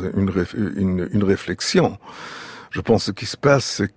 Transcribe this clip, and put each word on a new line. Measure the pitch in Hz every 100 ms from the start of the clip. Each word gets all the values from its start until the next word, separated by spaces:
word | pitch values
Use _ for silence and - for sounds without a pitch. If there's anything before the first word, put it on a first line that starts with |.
| 92 95
une | 98
réf-, | 92 90 - 101 -
une, | 95 92 87
une | 104
réflexion. | 98 98 - - - 185 131 98 - - - - - - -
Je | -
pense | - 110
que | -
ce |
qui | 101 107
se | -
passe, | 147 139
c'est | - - 101